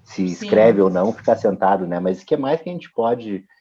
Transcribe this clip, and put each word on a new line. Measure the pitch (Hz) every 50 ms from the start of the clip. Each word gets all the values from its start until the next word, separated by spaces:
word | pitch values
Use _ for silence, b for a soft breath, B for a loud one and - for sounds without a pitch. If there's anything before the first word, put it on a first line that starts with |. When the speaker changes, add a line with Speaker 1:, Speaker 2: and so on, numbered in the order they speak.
Speaker 1:
se | _ - - - 92
Speaker 2:
Sim. | 90
Speaker 1:
escreve | 87 - - - 107 107 110 117 104 101
ou | 95 95
não, | 90 90 95 110
ficar | 110 - - 123 113
sentado, | - - 104 92 - 95 95 98 95 92
né? | 85 87 87
Mas | - 92 92 -
o | -
que | - 156
mais | 147 135 135 160 -
que | - 180
a |
gente | 180 165 - -
pode, | _ 120 113 117 123 120 113 107 98 92 - _ _ _